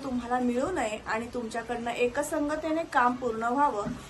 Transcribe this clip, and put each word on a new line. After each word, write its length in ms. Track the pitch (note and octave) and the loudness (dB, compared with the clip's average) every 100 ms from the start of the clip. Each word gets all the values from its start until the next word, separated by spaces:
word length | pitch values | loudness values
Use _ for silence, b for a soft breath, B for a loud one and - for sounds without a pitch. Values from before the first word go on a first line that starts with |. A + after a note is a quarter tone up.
तुम्हाला 360 | C#4 B3 A#3 B3 | 0 -4 0 2
मिळू 320 | B3 A#3+ E4 | 4 2 2
नये 260 | F4 A3 A3 - | 2 0 -2 -2
आणि 200 | A3 A#3+ | -2 -2
तुमच्याकडनं 580 | B3 A3+ A#3 A3+ A#3 A#3 | -4 -4 -4 -4 -4 -2
एकसंगतेने 920 | - B3 C#4 D4 D#4 D4 D4+ D#4+ D#4 | 2 2 2 0 0 0 0 0 0
काम 300 | E4 C#4 B3 | 0 0 2
पूर्ण 300 | B3 B3 A3 | 2 -2 0
व्हावं, 400 | A#3 B3+ D4 G#3 A#3 A#3+ | 0 4 2 2 -2 -6